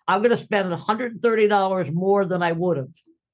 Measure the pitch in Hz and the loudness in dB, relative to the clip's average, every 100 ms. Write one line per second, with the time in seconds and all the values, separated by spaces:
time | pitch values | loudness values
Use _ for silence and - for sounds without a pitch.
0 | - 190 233 233 - 208 190 170 - 220 | -2 0 2 0 -2 -2 -2 -4 -4 -4
1 | 247 208 233 220 208 208 190 190 139 165 | -4 -2 0 2 4 4 2 -2 -2 -2
2 | 190 202 190 180 175 160 180 147 131 - | 2 2 2 -2 -2 -2 -2 -2 -6 -14
3 | _ _ _ | _ _ _